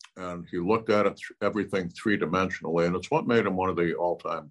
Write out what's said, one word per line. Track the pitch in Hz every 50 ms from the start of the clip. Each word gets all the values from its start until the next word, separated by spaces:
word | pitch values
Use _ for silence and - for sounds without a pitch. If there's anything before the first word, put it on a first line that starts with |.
| - - _
and | 95 92 90 87 87 82 78
he | - 90
looked | 85 92 110 113 113 117
at | 107 104 101
it, | 98 -
th-, | - - - - - 104
everything | 101 104 107 98 101 - 98 87 87
three-dimensionally, | - - - 113 104 98 87 78 85 92 95 92 92 - - 78 80 85 85
and | 85 90
it's | 92 90 -
what | 147 156 -
made | 123 120 117 104
him | 101 92
one | 90 92 92
of | 87
the | 82 87 85 80
all-time | - 87 87 85 - - 85 85 80 76 73